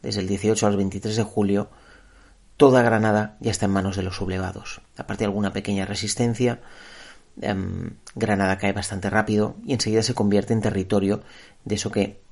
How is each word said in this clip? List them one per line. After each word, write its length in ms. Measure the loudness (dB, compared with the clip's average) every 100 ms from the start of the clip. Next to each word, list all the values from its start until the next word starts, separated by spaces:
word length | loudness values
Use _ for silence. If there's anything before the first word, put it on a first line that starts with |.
desde 200 | -6 -4
el 80 | -2
dieciocho 380 | 0 0 2 2
al 100 | 2
veintitrés 400 | -2 -2 -4 -2
de 80 |
julio, 460 | -2 0 0 0 -4 -12 -20 -20 -20 -20 -20 _ _ 6
toda 260 | 8 8
Granada 540 | 6 4 4 2 0 -4
ya 100 | -4
está 160 | 0 0
en 60 |
manos 240 | 2 0 -2
de 60 |
los 140 | -4 -4
sublevados. 640 | -4 -4 -4 -8 -14 -16 -18 -14
Aparte 260 | -10 -4
de 40 | -2
alguna 260 | 0 -2
pequeña 340 | -4 -2 -2 -2
resistencia, 760 | -4 -6 0 0 2 0 -2 -10 -20 -20 -20 -20 -20 _ -8
em, 560 | -4 -4 -4 -6 -8 -12 -18
Granada 440 | -6 -2 0 2 0
cae 140 | 0
bastante 380 | -2 -4 -6 -2
rápido 460 | 0 0 0 0 -4
y 80 | -6
enseguida 300 | -4 0 0
se 120 | 0
convierte 380 | 0 2 2 2
en 80 | 0
territorio 640 | 0 -2 0 0 2 -2 -6 -20 -20 -16
de 100 | -6
eso 160 | -4 -2
que 300 | -2 -2 -4 -20